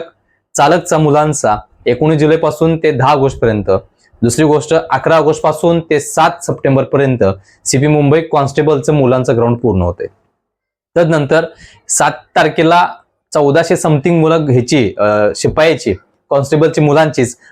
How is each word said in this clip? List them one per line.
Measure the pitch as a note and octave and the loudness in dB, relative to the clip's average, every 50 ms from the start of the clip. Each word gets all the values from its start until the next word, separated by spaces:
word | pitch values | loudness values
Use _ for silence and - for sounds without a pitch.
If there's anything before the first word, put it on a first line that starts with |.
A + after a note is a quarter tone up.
| E3+ - - _ _ _ _ _ _ _ - | -2 -6 -14 _ _ _ _ _ _ _ -2
चालकचा | - C#3+ D3 E3 F3+ E3 - F3+ D#3 | 0 2 2 2 0 0 -2 0 0
मुलांचा | D#3 D3+ C#3 D3 D3+ D#3 D3 - - A2+ G#2+ G#2 - _ _ _ _ | 2 2 2 2 2 0 -2 -2 -2 -2 -2 -2 -4 _ _ _ _
एकोणीस | - B2 A#2+ D3+ D3+ D#3+ D3 | -2 -2 0 0 0 2 2
जुलैपासून | D3+ D3+ D#3 D#3+ E3 D#3 D3+ - E3 E3 E3 D#3+ | 2 2 2 2 0 -2 -2 0 0 0 0 0
ते | D#3+ D#3 | 0 -2
दहा | D3 B2 B2+ C3+ D3+ | 0 2 2 2 2
ऑगस्टपर्यंत. | C#3+ C3 C3+ B2+ - - A#2 G#2+ G#2 G2 - F#2+ F#2+ - _ _ _ _ _ _ _ - | 2 0 -2 -2 -2 -2 -2 0 -2 0 -2 -2 -2 -2 _ _ _ _ _ _ _ -2
दुसरी | A#2+ A#2+ - D#3 | -2 0 0 2
गोष्ट, | D3+ D3+ D3+ C3+ - D#3+ D#3+ - - | 2 2 0 0 -2 -2 -2 -2 -2
अकरा | - C3+ - D#3+ D#3+ | -4 -4 0 0 2
ऑगस्टपासून | D#3+ D#3 D3 D#3 - - D#3 D3+ D#3 - E3+ E3+ E3+ | 2 2 2 0 0 -2 -2 -2 0 0 0 0 0
ते | D#3+ - D#3 D3 | -2 -2 -2 -4
सात | - - - - D#3+ E3 - - - | -2 -4 -2 0 0 0 -2 -4 -8
सप्टेंबरपर्यंत | - C#3 - - D#3 C3+ C3+ C3 - - C3+ C#3 C3+ B2+ A2+ A2 F#2+ F#2+ G2 - _ _ _ _ | -8 -6 -2 0 0 2 0 0 0 0 0 0 0 0 0 0 -2 -2 -4 -10 _ _ _ _
सीपी | - - - C#3 | -4 -2 0 2
मुंबई | D3+ D3+ D3+ D3 C#3 D3 E3 | 2 2 2 2 2 2 0
कॉन्स्टेबलचं | E3 D#3+ - D3+ C#3 C3+ C#3 - D3 D3+ D#3 C3+ C3+ - D3+ | 0 -2 -2 -2 -2 -2 -2 0 0 0 0 0 0 0 0
मुलांचं | D3 C3+ B2 B2+ B2+ B2+ B2 B2+ | 2 2 2 2 0 0 0 0
ग्राउंड | A#2 A#2 A#2+ A#2+ | 0 0 0 -2
पूर्ण | A#2 - A#2+ G#2 F#2+ F2 | -2 -2 -2 0 0 -2
होते. | F2 F2 - - - - _ _ _ _ _ _ _ _ _ _ _ _ _ _ _ _ | -2 -4 -6 -10 -14 -14 _ _ _ _ _ _ _ _ _ _ _ _ _ _ _ _
तदनंतर | E3 F3 D#3 E3 D#3 D3 C3 D3 D#3+ E3 - - - - - - _ _ - | -2 0 0 0 -2 0 0 0 0 -2 -2 -8 -18 -20 -20 -20 _ _ -8
सात | - - D3 D3 D3 - - _ _ | -4 -2 -2 -2 -2 -6 -12 _ _
तारखेला | F3+ E3 D#3 - - E3 D#3+ E3+ F3 F3+ - - - _ _ _ _ _ _ - | 0 0 0 0 0 2 2 2 2 2 0 -4 -10 _ _ _ _ _ _ -2
चौदाशे | D#3 D3 C#3+ C#3 E3 E3 E3 F#3 | 0 0 2 2 2 2 0 -2
समथिंग | D#3+ - E3+ D#3 C#3+ C3 F#3 E3+ E3 | -2 0 0 0 0 0 0 0 2
मुलं | D#3 D#3 D#3+ | 2 2 0
ह्याची, | E3 D#3 C#3+ B2 B2+ A2+ - D#3 D3 A#2 F#2+ - - | 0 0 0 0 0 0 0 0 0 0 -2 -2 -2
अ, | G2+ G#2 G#2 G#2 G#2 G#2 - | -2 0 0 0 0 -2 -2
शिपायाची, | - - C3+ - - D#3 E3 D#3 B2+ - A#2 - - - _ _ _ _ _ | -2 -4 -2 0 2 2 2 0 0 -2 -4 -6 -6 -8 _ _ _ _ _
कॉन्स्टेबलची | D3 C#3 C3+ - D#3 D3+ D#3 D#3+ D#3+ - | -2 -2 0 0 0 0 2 0 2 2
मुलांचीच, | D3+ D3 C#3+ D#3 D#3+ D#3 - - B2 A#2 - - _ - | 2 2 2 2 2 0 0 -2 -2 -4 -4 -10 _ -20